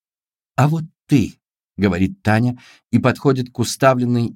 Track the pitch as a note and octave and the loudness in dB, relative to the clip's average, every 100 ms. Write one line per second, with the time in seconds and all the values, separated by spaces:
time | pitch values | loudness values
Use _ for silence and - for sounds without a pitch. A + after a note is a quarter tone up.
0 | _ _ _ _ _ - D3 D#3+ D#3+ _ | _ _ _ _ _ 0 0 0 -6 _
1 | - C#3 - - _ _ _ - G2 F2 | 0 0 0 -6 _ _ _ -2 0 0
2 | F#2+ - G#2+ A2 B2 B2 - _ _ A#2 | -2 -2 -2 0 0 -4 -14 _ _ 0
3 | B2+ - C#3+ B2+ B2 - A2+ - C3+ B2 | 0 0 -2 -2 -4 -6 -6 0 0 2
4 | B2 A#2+ A2+ | 0 -2 -4